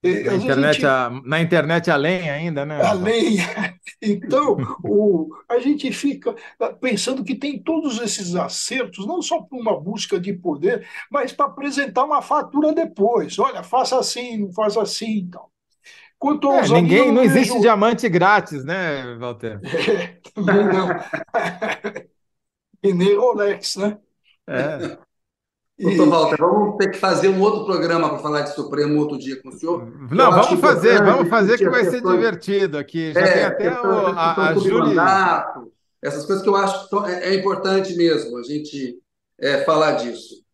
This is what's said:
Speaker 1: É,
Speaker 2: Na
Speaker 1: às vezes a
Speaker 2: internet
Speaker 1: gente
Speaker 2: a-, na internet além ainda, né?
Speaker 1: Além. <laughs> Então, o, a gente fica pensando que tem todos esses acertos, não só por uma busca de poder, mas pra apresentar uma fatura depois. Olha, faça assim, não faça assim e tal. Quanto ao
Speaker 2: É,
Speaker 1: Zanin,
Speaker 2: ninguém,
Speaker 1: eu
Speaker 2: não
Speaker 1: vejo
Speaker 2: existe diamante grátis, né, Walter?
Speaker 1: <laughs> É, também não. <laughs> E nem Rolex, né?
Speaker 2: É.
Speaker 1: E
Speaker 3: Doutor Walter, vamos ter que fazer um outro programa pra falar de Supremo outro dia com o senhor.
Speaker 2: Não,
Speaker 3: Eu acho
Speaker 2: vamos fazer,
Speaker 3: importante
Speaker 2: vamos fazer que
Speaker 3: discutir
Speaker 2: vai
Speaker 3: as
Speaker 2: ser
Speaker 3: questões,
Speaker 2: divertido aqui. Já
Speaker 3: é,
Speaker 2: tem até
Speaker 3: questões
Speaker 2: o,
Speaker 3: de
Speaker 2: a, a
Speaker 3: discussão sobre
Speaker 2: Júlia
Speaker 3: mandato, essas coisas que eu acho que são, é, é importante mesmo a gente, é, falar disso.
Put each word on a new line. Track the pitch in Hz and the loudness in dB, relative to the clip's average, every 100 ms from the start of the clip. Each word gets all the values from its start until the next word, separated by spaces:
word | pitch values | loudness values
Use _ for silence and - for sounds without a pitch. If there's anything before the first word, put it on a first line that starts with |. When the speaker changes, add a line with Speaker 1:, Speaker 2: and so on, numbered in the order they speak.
Speaker 1:
É, | 180 180 - | 0 0 0
Speaker 2:
Na | |
Speaker 1:
às | 196 | -2
vezes | - - | 0 2
a | |
Speaker 2:
internet | 147 | 2
Speaker 1:
gente | 147 147 | 2 2
Speaker 2:
a-, | 131 123 127 127 | 2 0 -6 -4
na | 156 | -2
internet | 165 170 147 165 170 | 2 2 2 0 2
além | 147 147 180 165 | 0 0 -2 -4
ainda, | 143 170 143 143 | -6 -6 -6 -6
né? | 151 | 0
Speaker 1:
Além. | - 190 190 233 226 208 | 0 0 0 0 0 0
<laughs> | 175 - 185 - - - | -2 -6 -8 -10 -20 -8
Então, | 220 196 - 269 285 170 123 - | -4 -4 0 0 0 0 -4 -8
o, | - 208 208 175 160 - _ | 0 2 4 2 -2 -10 _
a | 240 | -2
gente | 254 294 262 | 0 -2 -2
fica | - 285 - 240 220 - _ 254 - | -4 -4 -4 -6 -8 -16 _ -6 -4
pensando | 254 208 - 262 | -2 -2 -2 -4
que | 202 | -6
tem | 254 277 269 | -6 -6 -8
todos | - 320 311 226 | -4 -2 -2 -4
esses | 233 - 180 175 | -6 -6 -6 -6
acertos, | 147 - - 254 214 - 202 | -6 -6 -6 -6 -6 -8 -8
não | 359 | -6
só | - 320 | -4 -6
por | - 262 | -6 -8
uma | 220 185 | -4 -4
busca | 160 214 - 190 | -4 -8 -4 -4
de | 185 | -4
poder, | 180 180 143 175 240 - - - | -6 -6 -2 -2 -2 -6 -18 -6
mas | 285 262 | -4 -4
pra | - 277 | -2 -4
apresentar | 269 285 269 277 190 | -2 -6 -4 -2 0
uma | 285 285 | 2 0
fatura | - 294 - 277 302 | 0 -2 0 0 2
depois. | 320 330 - 202 240 147 - | 2 -2 0 2 2 -2 0
Olha, | 262 - | -2 -2
faça | - 254 247 254 | -2 0 2 0
assim, | 214 254 247 226 | 0 -6 -6 -6
não | 202 | -6
faça | 180 214 220 | -2 -2 0
assim | 196 - 226 214 | -2 -4 -4 -4
e | 180 | -4
tal. | - - _ _ _ - - - _ | -12 -20 _ _ _ -20 -20 -20 _
Quanto | 277 302 277 | -2 0 2
ao | |
Speaker 2:
É, | 269 | 2
Speaker 1:
Zanin, | 233 | 6
Speaker 2:
ninguém, | 160 175 185 254 | 4 6 4 6
Speaker 1:
eu | |
Speaker 2:
não | 226 | 6
Speaker 1:
vejo | |
Speaker 2:
existe | 247 196 254 240 | 6 4 2 4
diamante | 214 214 214 247 240 | 4 4 2 2 0
grátis, | 170 185 208 - 147 | 2 4 4 0 -10
né, | 131 185 175 139 127 117 | -8 -6 -4 -6 -8 -10
Walter? | 123 117 117 104 | -10 -8 -10 -10
Speaker 1:
<laughs> | |
É, | 135 165 214 196 175 - - | -8 -4 0 0 -2 -12 -18
também | - 196 196 202 | -4 2 4 4
não. | 185 180 170 - - - | 2 0 -4 -6 -12 -4
<laughs> | 233 175 - 220 - 202 - - _ _ _ _ _ _ _ | -4 -4 -6 -8 -8 -10 -12 -18 _ _ _ _ _ _ _
E | 196 | 0
nem | 180 185 202 | 2 2 4
Rolex, | 247 214 202 196 - - | 2 2 0 -2 -6 -4
né? | 202 208 _ _ _ _ - | -4 -4 _ _ _ _ -8
Speaker 2:
É. | 135 139 156 170 - _ _ _ _ _ _ _ _ | -4 -4 -6 -10 -12 _ _ _ _ _ _ _ _
Speaker 1:
E | |
Speaker 3:
Doutor | 180 190 151 | -2 4 6
Walter, | 165 160 156 | 6 2 2
vamos | 170 208 202 - | 2 2 0 0
ter | 196 | -2
que | - | 0
fazer | 190 175 190 | -2 2 2
um | 190 | 4
outro | 202 214 - | 2 0 -2
programa | 175 165 165 156 | -2 0 0 0
pra | 147 | -2
falar | 151 147 | -4 -4
de | 143 - | -4 -6
Supremo | 135 147 147 151 | -6 -2 0 0
outro | 151 139 | 0 -4
dia | 127 135 | -8 -12
com | 131 | -14
o | |
senhor. | - 160 170 117 135 131 | -10 -6 -6 -6 -16 -4
Speaker 2:
Não, | 165 | 4
Speaker 3:
Eu | 262 | 6
acho | |
Speaker 2:
vamos | 175 - 359 | 6 4 4
fazer, | |
Speaker 3:
importante | 302 214 196 208 | 4 4 4 6
Speaker 2:
vamos | 202 254 175 | 6 4 4
fazer | 226 196 233 | 2 4 4
que | |
Speaker 3:
discutir | 190 | 4
Speaker 2:
vai | - | 2
Speaker 3:
as | 185 | 2
Speaker 2:
ser | 247 | 0
Speaker 3:
questões, | |
Speaker 2:
divertido | 208 180 226 175 - 202 190 147 | 0 2 2 -2 -2 0 0 -2
aqui. | 139 165 160 | -6 -6 -2
Já | 156 185 | 2 4
Speaker 3:
é, | |
Speaker 2:
tem | 180 190 | 4 2
até | - | 0
Speaker 3:
questões | 180 170 | -2 -2
Speaker 2:
o, | 196 190 185 | 0 0 0
Speaker 3:
de | |
Speaker 2:
a, | 175 165 165 156 | 0 0 2 2
a | |
Speaker 3:
discussão | 160 | 2
sobre | |
Speaker 2:
Júlia | 190 220 | 2 2
Speaker 3:
mandato, | - 180 180 196 180 160 - 127 113 _ _ _ | 2 4 4 4 2 0 -4 -12 -16 _ _ _
essas | - - - | -8 -8 -4
coisas | 196 | -2
que | - | 2
eu | 196 | 2
acho | 190 190 - | 2 -2 -4
que | |
são, | 202 - | -4 -4
é, | 180 180 | -4 -2
é | 190 | 0
importante | 190 185 190 190 190 170 | 0 -2 0 0 -2 0
mesmo | 170 151 - 123 | 2 2 -2 -10
a | |
gente, | 120 147 151 143 127 123 _ _ _ _ | -8 -8 -8 -10 -10 -12 _ _ _ _
é, | 135 139 - | -2 -2 2
falar | 156 156 | 2 2
disso. | 127 120 113 - - _ | 0 -4 -10 -16 -20 _